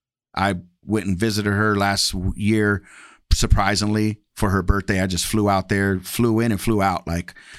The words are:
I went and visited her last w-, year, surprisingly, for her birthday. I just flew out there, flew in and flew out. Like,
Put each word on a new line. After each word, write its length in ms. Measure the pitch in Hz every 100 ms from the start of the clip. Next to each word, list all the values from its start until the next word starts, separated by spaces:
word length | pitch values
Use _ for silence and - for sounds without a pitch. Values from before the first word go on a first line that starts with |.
| _ _ _
I 220 | - 98 90 - _
went 220 | - 107 95
and 120 | 87
visited 340 | 113 104 104
her 240 | 101 107 101
last 360 | 101 98 -
w-, 200 | 95 92 -
year, 460 | 104 110 104 98 - - - - -
surprisingly, 880 | - 113 113 98 104 104 107 107 104 _ -
for 140 | 104
her 120 | 98
birthday. 380 | 90 101 95 98
I 60 | 95
just 200 | 87 -
flew 220 | 110 104
out 180 | 95 -
there, 300 | 101 98 95
flew 400 | 92 - 120 110
in 100 | 117
and 80 | 98
flew 200 | - 107
out. 240 | 95 87 -
Like, 280 | 87 90 - -